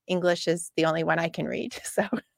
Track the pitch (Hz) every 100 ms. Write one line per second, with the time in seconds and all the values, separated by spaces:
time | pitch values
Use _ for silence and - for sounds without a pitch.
0 | - 180 175 170 170 170 - - 160 160
1 | 165 165 165 - 156 - - - - -
2 | 202 - -